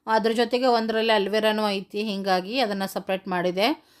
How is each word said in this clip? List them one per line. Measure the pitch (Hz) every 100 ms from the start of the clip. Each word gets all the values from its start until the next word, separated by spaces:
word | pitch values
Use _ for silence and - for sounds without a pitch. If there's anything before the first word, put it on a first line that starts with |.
| -
ಅದ್ರ | 220 220
ಜೊತೆಗೆ | 226 233 247 254
ಒಂದರಲ್ಲಿ | 240 226 220 226
ಅಲ್ವೇರಾನೂ | 214 190 214 214 214 214
ಐತಿ, | 196 190 208
ಹೀಗಾಗಿ | 214 196 196 185 185 254
ಅದನ್ನು | 220 196 190
ಸಪ್ರೇಟ್ | 196 - 190 196
ಮಾಡಿದೆ. | 180 180 180 226 311 _ _